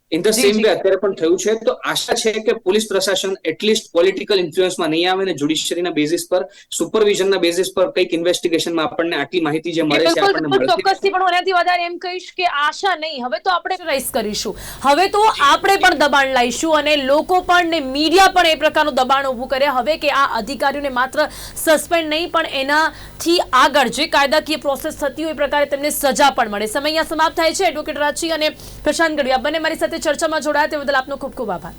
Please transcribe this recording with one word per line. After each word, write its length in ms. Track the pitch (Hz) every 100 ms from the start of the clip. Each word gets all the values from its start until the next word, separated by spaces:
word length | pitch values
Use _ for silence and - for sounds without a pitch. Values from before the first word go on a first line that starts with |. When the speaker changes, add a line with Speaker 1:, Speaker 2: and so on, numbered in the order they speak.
| _
Speaker 1:
in 80 | 160
the 100 | 202
Speaker 2:
જી, 100 | 220
Speaker 1:
same 100 | 202
Speaker 2:
જી. 100 | 214
Speaker 1:
way 80 | 208
અત્યારે 260 | 170 190 190
પણ 180 | 208
થયું 260 | - 165 190
છે. 140 | 202
તો 180 | 220 233
આશા 420 | 247 135 156 -
છે 180 | 226 220
કે 220 | 214 220
પોલીસ 340 | 226 180 208 220
પ્રશાસન 460 | 196 190 190 196 190 165
at 60 | 160
least 180 | 208 220 -
પોલિટિકલ 460 | 165 180 190 196 202
ઇન્ફ્લુઅન્સમાં 500 | 170 180 180 143 165
નહીં 220 | 156 180
આવે 100 | 185
અને 120 | 190
જ્યુડિશિયરીના 560 | 160 143 156 - 170 175
બેઝિસ 380 | 160 151 170 -
પર, 200 | 180 190 - - -
સુપરવિઝનના 600 | 165 220 208 190 190 190
બેઝિસ 300 | 175 170 185 -
પર 160 | 185
કંઈક 220 | - 180
ઇન્વેસ્ટિગેશનમાં 720 | 165 170 175 180 165 165 170 151
આપણને 300 | - 170 165
આટલી 260 | 139 180
માહિતી 320 | 160 156 160
જે 80 | 160
મળે 180 | 156 147
છે, 40 |
Speaker 2:
બિલકુલ, 200 | 330 330
Speaker 1:
આપણને 240 | 392 - 302
Speaker 2:
બિલકુલ, 200 | 392 -
Speaker 1:
મળતી 160 | 359
Speaker 2:
ચોક્કસથી, 260 | 381 381 392
પણ 120 | 370
હું 80 | 370
એનાથી 220 | 349 359
વધારે 320 | 359 349 359
એમ 140 | 349 349
કહીશ 360 | 370 370 359 -
કે 80 | 349
આશા 500 | 285 294 302 392 339
નહીં, 300 | 311 294 247
હવે 140 | 311
તો 100 | 392
આપણે 240 | 349 370 370
રેસ 340 | 330 277 254
કરીશું, 420 | 254 214 208 - - - -
હવે 260 | 269 285 392
તો 120 | 403 440 -
આપણે 360 | 277 311 381 392
પણ 160 | 370
દબાણ 340 | 311 294 277 269
લાવીશું 500 | 262 247 247 320 302
અને 180 | 294 302
લોકો 460 | 262 285 311 370
પણ 240 | 359 349 349
ને 140 | 330
મીડિયા 480 | 262 269 311 339 381
પણ 200 | 370 339
એ 80 | 311
પ્રકારનું 400 | 302 302 302 262
દબાણ 320 | 254 269 277
ઊભું 200 | 233 254
કરે 180 | 262 285
હવે 320 | 254 240 311
કે 120 | 302
આ 280 | 269 269 226
અધિકારીઓને 520 | 220 277 285 277 285
માત્ર 400 | 247 254 262 302 - - -
સસ્પેન્ડ 540 | - 302 - 339 320
નહીં, 220 | 302 339
પણ 140 | 330 320
એનાથી 920 | 277 269 294 311 - - - 311 339 -
આગળ 340 | 247 294 285 240
જે 200 | - 320
કાયદાકીય 500 | 302 277 302 302 302
પ્રોસેસ 400 | 294 262 311 302
થતી 260 | 285 262
હોય 100 | 320
એ 20 | 294
પ્રકારે 300 | 285 294 285
તેમને 240 | 277 285
સજા 400 | 285 269 262 277
પણ 200 | 262 226
મળે. 160 | 202 214
સમય 180 | 285
અહીંયા 200 | 285 311
સમાપ્ત 340 | 311 311 320 330
થાય 160 | 320
છે. 120 | 320 381
એડવોકેટ 320 | 302 302 285
રાચી 320 | 294 294 330
અને 200 | 320 302 302 - -
પ્રશાંત 340 | - 294 330 302
ગઢવી, 140 | 262
આપ 100 | 262
બંને 180 | 254 320
મારી 160 | 311 320
સાથે 220 | 320 330
ચર્ચામાં 440 | 320 285 330 311
જોડાયા 260 | 294 294 294
તે 100 | 294
બદલ 160 | 277
આપનો 220 | 269 262 277
ખૂબ 160 | 269
ખૂબ 200 | 269 226
આભાર. 220 | 175 170